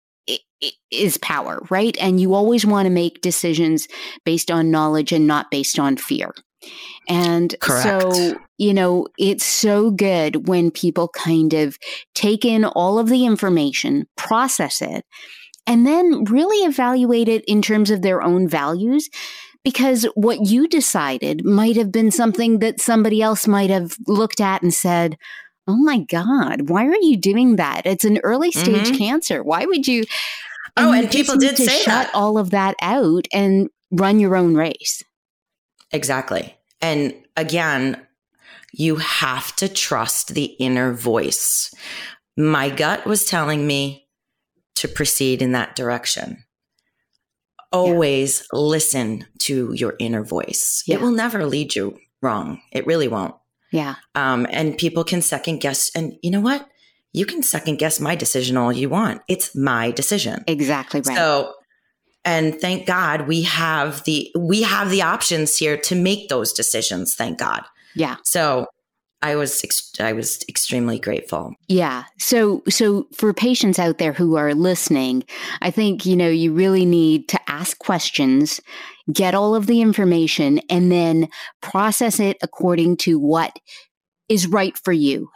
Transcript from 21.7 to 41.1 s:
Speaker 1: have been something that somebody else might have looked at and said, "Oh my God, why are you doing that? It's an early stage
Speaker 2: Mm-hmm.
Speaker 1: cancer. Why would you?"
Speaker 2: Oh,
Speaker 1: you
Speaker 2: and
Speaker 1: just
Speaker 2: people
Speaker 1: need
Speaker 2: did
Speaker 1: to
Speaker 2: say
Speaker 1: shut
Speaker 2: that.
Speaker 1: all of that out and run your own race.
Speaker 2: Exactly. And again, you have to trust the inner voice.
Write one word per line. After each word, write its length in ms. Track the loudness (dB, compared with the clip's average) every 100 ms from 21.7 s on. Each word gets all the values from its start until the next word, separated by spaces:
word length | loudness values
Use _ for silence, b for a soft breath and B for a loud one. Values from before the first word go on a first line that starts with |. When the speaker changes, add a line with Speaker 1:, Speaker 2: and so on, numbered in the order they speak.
| 2
Speaker 1:
have 140 | 2
been 200 | 2 2
something 480 | 4 2 2 2 2
that 220 | 2 0
somebody 400 | 2 4 4 2
else 260 | 2 2 2
might 220 | 2 4
have 260 | 2 -2 -8 -2
looked 340 | 0 0 0
at 200 | 0 2
and 120 | 0
said, 440 | 0 0 2 0 -4 B B B _ 0
"Oh 100 | 4
my 220 | 4 2
God, 680 | 0 -2 2 2 0 -2 0
why 160 | 2 2
are 160 | 4
you 140 | 4 4
doing 380 | 4 4 6 4
that? 280 | 2 -2 -2
It's 180 | 0 2
an 140 | 2
early 280 | 2 2 0
stage 360 | 2 2 2 2
Speaker 2:
Mm-hmm. 100 | 0
Speaker 1:
cancer. 460 | 0 -2 -2 -4
Why 220 | -2 -2 0
would 220 | 0 2
you?" 160 | 0 -2 B B B B B B 2
Speaker 2:
Oh, 160 | 4
Speaker 1:
you 80 | 4
Speaker 2:
and 120 | 4
Speaker 1:
just 40 | 0
Speaker 2:
people 200 | 2 4
Speaker 1:
need 120 | 2
Speaker 2:
did 60 | 4
Speaker 1:
to 80 | 2
Speaker 2:
say 120 | 2
Speaker 1:
shut 240 | 2 0 0
Speaker 2:
that. 40 | 0
Speaker 1:
all 220 | 2 0
of 120 | 0
that 260 | 0 0 -2
out 460 | -2 2 2 2 0
and 380 | 0 4 2 2 _ -4
run 280 | 0 4 4
your 160 | 4 4
own 200 | 4 4
race. 480 | 0 -4 -8 -8 -12 _ _ _ _ _ _ _ -8
Speaker 2:
Exactly. 640 | -6 -2 -4 -2 -6 -6 _ _ -6
And 320 | -2 0 -2 -6 _ -6
again, 640 | -2 -2 0 0 -2 -6 -14 _ _ _ B B B
you 240 | -4 -2 -2
have 580 | -2 -2 -2 -4 -6 -6
to 100 | -4
trust 680 | -4 -2 -2 -2 -4 -4 -4
the 100 | -6
inner 480 | -4 -2 0 -2
voice. 800 | -2 0